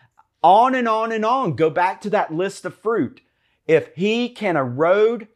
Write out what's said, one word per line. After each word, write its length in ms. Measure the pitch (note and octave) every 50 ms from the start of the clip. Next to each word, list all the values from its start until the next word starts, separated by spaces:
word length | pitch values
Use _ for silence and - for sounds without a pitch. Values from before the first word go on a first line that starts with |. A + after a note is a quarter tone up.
| _ _ _ _ _ _ _ _ -
On 320 | E3 F#3+ G#3+ A#3+ C4 C4
and 120 | C4 B3
on 240 | A#3 A3 A3 A3 A3+
and 140 | A3+ A3 G#3+
on. 300 | A3 B3 C4+ C4 F#3 D3
Go 160 | A2+ F3 D#3+
back 320 | D3 F3 F3+ F#3 F#3+ - -
to 80 | G#3
that 240 | F#3 G3+ E3 - D#3+
list 320 | D#3+ F#3 G3 G3 - -
of 80 | F3+ -
fruit. 480 | _ - G#3+ A#3 G#3 C#3 A2+ - - _ _ _ _ _ _ _ _ _
If 280 | - D#3+ D3+ B2 - -
he 340 | C#3+ F3+ G#3 A3 A#3 B3 A#3+
can 280 | B3 - G#3+ G3 E3+
erode 720 | D3+ C3+ B2 A#2+ C3 D#3 E3+ F#3+ G#3 G#3+ A3+ A#3+ A3 A3 - _